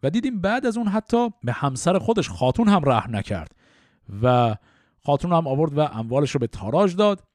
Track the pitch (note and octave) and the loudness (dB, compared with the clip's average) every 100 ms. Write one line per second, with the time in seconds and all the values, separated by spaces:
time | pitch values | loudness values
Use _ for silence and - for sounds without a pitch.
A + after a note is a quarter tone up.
0 | C3 G3 A#3 A3+ F#3+ A#3+ B3 A3+ A3 G#3 | 0 -2 -2 -2 -2 0 -2 -2 -2 -2
1 | - A#3 A#3+ - A#2+ A#2+ C#3+ B2+ - F#3 | 0 0 0 -4 -6 -2 -2 -2 0 0
2 | - A3+ D#3+ F#2+ C3 - G#3 G3+ C#3 A#2+ | 2 0 -2 0 0 2 4 4 4 0
3 | A2+ G#2+ F#2+ G2 - _ _ _ _ _ | 0 -6 -4 -8 -8 _ _ _ _ _
4 | - G2+ B2 B2 A#2+ G#2+ _ _ _ _ | -16 -2 2 4 2 -2 _ _ _ _
5 | - C#3+ - E3+ D#3+ C3+ D#3+ C#3+ D3+ A2 | -2 -2 2 0 0 0 0 0 -2 -2
6 | A2+ B2+ C#3+ C#3+ A#2 - F#2+ C#3+ G3+ F3 | -2 0 0 0 -4 -6 -2 2 2 2
7 | G#3 G3 _ | 0 0 _